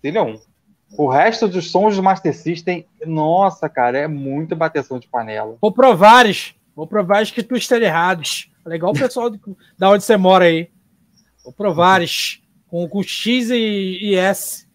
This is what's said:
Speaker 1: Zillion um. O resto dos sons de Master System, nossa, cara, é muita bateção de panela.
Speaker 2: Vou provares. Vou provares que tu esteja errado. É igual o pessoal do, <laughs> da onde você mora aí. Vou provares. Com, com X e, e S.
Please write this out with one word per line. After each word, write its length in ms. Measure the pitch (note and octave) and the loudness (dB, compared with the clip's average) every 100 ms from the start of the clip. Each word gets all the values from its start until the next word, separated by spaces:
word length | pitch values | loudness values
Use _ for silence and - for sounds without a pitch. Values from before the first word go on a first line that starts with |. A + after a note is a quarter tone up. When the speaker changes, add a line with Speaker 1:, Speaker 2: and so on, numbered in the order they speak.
Speaker 1:
Zillion 200 | - A3 G#3 | -4 -4 -4
um. 120 | A2 _ _ _ _ _ - | -6 _ _ _ _ _ -4
O 100 | D3 | 0
resto 400 | C3+ G3 A3+ A3 | 2 2 0 -2
dos 220 | F3+ E3 | -4 -2
sons 240 | F3+ G#3+ | 0 2
de 80 | G3 | 2
Master 340 | F#3+ F#3 E3 C#3 | 0 0 -2 -6
System, 500 | D#3+ E3 - F3 - _ D#3 | -8 -8 -6 -8 -10 _ -8
nossa, 640 | D#3+ D#3 F3 G3 - D#3 | -4 0 2 0 -2 -8
cara, 260 | - B2 C3 | -2 -2 -2
é 100 | D3+ | -4
muita 480 | D3 C#3 C#3 D#3+ | -6 -8 -8 -6
bateção 440 | E3 D#3+ D#3 C3 B2+ | -4 -4 -4 -8 -12
de 100 | - | -10
panela. 480 | B2 A2 G#2+ G#2+ A2+ | -10 -8 -8 -10 -4
Speaker 2:
Vou 100 | G#3 | -4
provares. 840 | G3+ B3+ F#3 G#3 A#3+ A#3 F3+ - _ _ | 2 2 6 8 8 6 0 -8 _ _
Vou 120 | - D#3+ | -16 -6
provares 440 | - E3+ G3+ A3 | -4 0 0 0
que 120 | - | -6
tu 140 | - B3 | -6 -6
esteja 300 | - A#3+ A3 | -2 0 0
errado. 340 | D#3+ F3 F#3 C#3+ - - _ - | 0 0 -2 -6 -10 -12 _ -12
É 60 | |
igual 180 | E3 F3 | -6 -4
o 60 | C#3+ | -2
pessoal 320 | C4 - A#3+ | -2 -2 -6
do, 80 | G#3+ - F#3+ | -8 -16 -20
<laughs> 0 | _ _ | _ _
da 100 | F#3+ | 2
onde 160 | G3+ | 2
você 120 | - G#3+ | 4 2
mora 260 | F#3 F#3+ | 6 6
aí. 240 | F3 E3 E3+ _ _ _ _ _ _ _ | 6 2 -4 _ _ _ _ _ _ _
Vou 100 | - | -20
provares. 880 | - G3+ D#3+ F3+ F#3+ E3+ - - - _ _ _ | -6 -4 2 4 4 2 -6 -8 -10 _ _ _
Com, 180 | E3+ E3+ | -10 -6
com 140 | G3+ | -6
X 460 | F#3+ - G#3+ B3 A#3 | -6 -6 -2 -2 0
e, 500 | A#3+ A3 G3+ F#3+ F#3 | -2 -2 -2 -4 -6
e 120 | G#3 | -2
S. 520 | F#3+ F#3 F#3+ - - _ | 0 0 -2 -6 -14 _